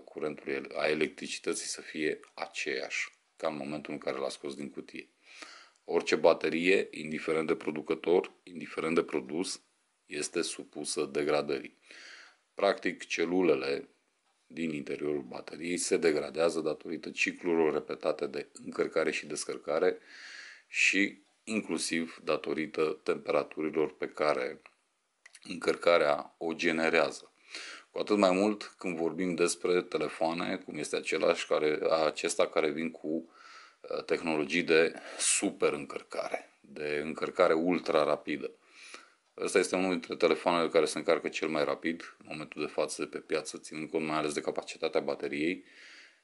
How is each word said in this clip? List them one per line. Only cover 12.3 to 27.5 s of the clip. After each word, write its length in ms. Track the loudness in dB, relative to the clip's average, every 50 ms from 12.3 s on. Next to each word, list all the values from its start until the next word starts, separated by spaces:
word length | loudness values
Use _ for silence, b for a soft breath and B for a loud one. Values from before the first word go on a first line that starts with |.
| B B B B _
Practic, 520 | 0 2 2 2 2 0 -4 -4 -4 -8
celulele 840 | -8 -2 -2 0 2 4 4 6 6 4 4 2 -2 -4 -4 -4 -10 _ _ _ _ _ _ _ _ _ _ _ _
din 220 | -8 -6 -4 -4
interiorul 500 | -4 -6 -6 -6 -6 -4 -2 -2 -2 -2
bateriei 560 | -4 -8 -12 -12 -12 -12 -12 -10 -6 -4 -2 -2
se 200 | 0 2 2 4
degradează 640 | 4 4 4 4 0 -2 0 2 2 2 2 2
datorită 500 | -2 -2 -2 -4 -6 -8 -8 -8 -8 -10
ciclurilor 640 | -2 -2 -2 -2 -2 -2 0 2 4 4 4 4 4
repetate 540 | 2 -2 -4 -8 -4 0 -2 0 0 -2 -4
de 200 | -4 -6 -8 -8 _ -14 -12
încărcare 460 | -10 -2 -2 -2 0 2 0 2 2
și 140 | 0 -2 -6
descărcare 720 | -6 -8 -8 -6 -6 -8 -8 -4 -2 2 4 4 4 2 0 B B B B B B B B B B B B B B
și 540 | -2 2 2 4 4 4 2 2 0 -8 _ _ _ _ _
inclusiv 760 | -4 -2 -2 -2 0 -2 -2 -2 0 0 -2 -2 -2 -8 -12 -4
datorită 760 | -2 -2 -2 0 -2 -2 -2 -2 -4 0 0 0 0 0 -2 _
temperaturilor 920 | -2 -2 -2 0 0 2 2 0 0 -4 -4 -4 -2 2 2 0 0 0
pe 120 | -6 -8 -8
care 540 | -2 0 2 2 2 2 0 -4 -6 -10 _ -20 _ _ _ _ _ _ _ _ _ _ _ -20 _ -20 _
încărcarea 920 | -10 -10 -4 0 -2 -2 2 4 6 6 6 6 4 4 2 0 -8 _ _
o 160 | -4 -4 -2
generează. 800 | 0 2 2 2 4 2 4 4 4 4 4 0 -6 -14 -20 _ B B B